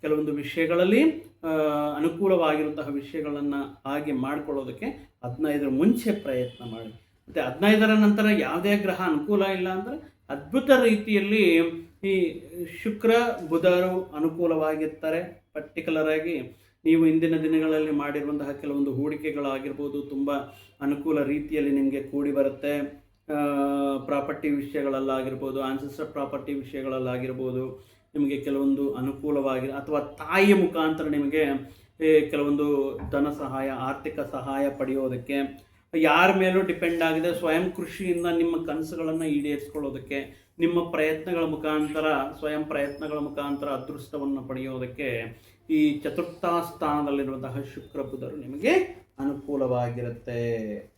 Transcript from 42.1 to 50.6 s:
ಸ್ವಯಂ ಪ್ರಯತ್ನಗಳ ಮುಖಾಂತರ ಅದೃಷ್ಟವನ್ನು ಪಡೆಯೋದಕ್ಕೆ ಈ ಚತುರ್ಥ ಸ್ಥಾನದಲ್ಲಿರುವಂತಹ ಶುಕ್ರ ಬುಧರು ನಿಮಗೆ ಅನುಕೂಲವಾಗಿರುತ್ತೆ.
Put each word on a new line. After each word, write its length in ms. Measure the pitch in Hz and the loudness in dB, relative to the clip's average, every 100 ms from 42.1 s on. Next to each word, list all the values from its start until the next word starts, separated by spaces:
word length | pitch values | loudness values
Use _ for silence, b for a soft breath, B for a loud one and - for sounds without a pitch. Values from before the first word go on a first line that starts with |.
| 143 139 - | 0 -2 -4
ಸ್ವಯಂ 260 | 156 151 | -4 -4
ಪ್ರಯತ್ನಗಳ 540 | 151 143 143 143 151 151 | -4 -2 -2 -4 -6 -4
ಮುಖಾಂತರ 500 | 143 143 143 139 143 | -4 -4 -4 -4 -4
ಅದೃಷ್ಟವನ್ನು 800 | 135 127 143 - 147 139 139 127 | -6 -6 -12 -10 -6 -4 -4 -6
ಪಡೆಯೋದಕ್ಕೆ 880 | 131 131 131 123 123 139 117 117 117 B B _ | -8 -6 -6 -8 -6 -4 -4 -6 -14 B B _
ಈ 280 | 156 151 139 | 4 4 2
ಚತುರ್ಥ 460 | - - 165 - | -4 -4 -6 -4
ಸ್ಥಾನದಲ್ಲಿರುವಂತಹ 1120 | 175 170 165 - 156 147 143 139 135 131 131 123 139 | 0 0 -2 -4 -2 0 0 -2 -2 -4 -8 -8 -10
ಶುಕ್ರ 280 | - - - | -12 -12 -8
ಬುಧರು 340 | 135 131 127 151 | -8 -8 -10 -10
ನಿಮಗೆ 340 | 127 139 208 370 359 - _ _ | -12 -2 4 4 2 -8 _ _
ಅನುಕೂಲವಾಗಿರುತ್ತೆ. 1600 | 139 139 - 139 127 123 120 120 120 117 - 120 117 113 | -4 -4 -4 -2 0 2 0 -4 -6 -8 -8 -4 -2 -2